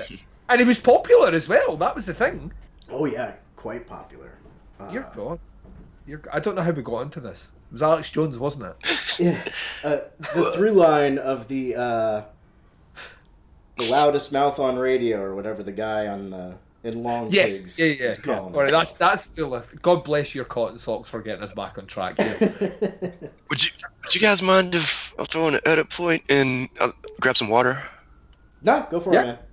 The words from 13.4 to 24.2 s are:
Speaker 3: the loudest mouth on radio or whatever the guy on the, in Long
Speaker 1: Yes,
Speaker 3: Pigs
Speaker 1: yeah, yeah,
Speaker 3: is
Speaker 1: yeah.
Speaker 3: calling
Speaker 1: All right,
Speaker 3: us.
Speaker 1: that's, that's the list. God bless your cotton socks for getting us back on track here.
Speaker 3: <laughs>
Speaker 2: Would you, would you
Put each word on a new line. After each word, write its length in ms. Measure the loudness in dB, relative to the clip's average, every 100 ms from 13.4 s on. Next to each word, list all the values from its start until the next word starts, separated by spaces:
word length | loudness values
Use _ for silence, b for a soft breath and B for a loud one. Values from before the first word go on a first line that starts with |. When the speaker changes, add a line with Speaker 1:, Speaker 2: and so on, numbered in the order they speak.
| _ -20 _ -2
Speaker 3:
the 120 | 2
loudest 400 | 6 4 4 -2
mouth 260 | 0 0 0
on 160 | -2 0
radio 440 | 0 2 2 -2
or 140 | -4 -6
whatever 260 | -8 -8
the 100 | -8
guy 360 | -6 -4 -4 -4
on 240 | -6 -10
the, 240 | -12 -12 -16 _ _
in 180 | -10 -8
Long 260 | -6 -6 0
Speaker 1:
Yes, 320 | 0 0 -2 -10
Speaker 3:
Pigs 140 | 0
Speaker 1:
yeah, 60 | 0
yeah, 260 | 2 -4
Speaker 3:
is 60 | -4
Speaker 1:
yeah. 60 |
Speaker 3:
calling 300 | -4 -4 -4 0
Speaker 1:
All 60 |
right, 120 | 2
Speaker 3:
us. 200 | 2 0
Speaker 1:
that's, 0 |
that's 340 | 0 0 0 -4
the 180 | -8 -6
list. 340 | -6 -10 -2
God 220 | 2 2
bless 300 | 2 -2 -2 -8
your 100 | -8
cotton 320 | -4 -4 -4
socks 280 | -6 -6 -6
for 140 | -12
getting 220 | -10 -10
us 100 | -10
back 240 | -10 -10 -12
on 80 | -14
track 340 | -8 -6 -2
here. 180 | -2 0
Speaker 3:
<laughs> 1120 | -2 0 -6 -4 -8 -6 -12 -10 -18 -20 _
Speaker 2:
Would 140 | 0
you, 80 | 0 -2 -20 _
would 140 | -2
you 40 | 2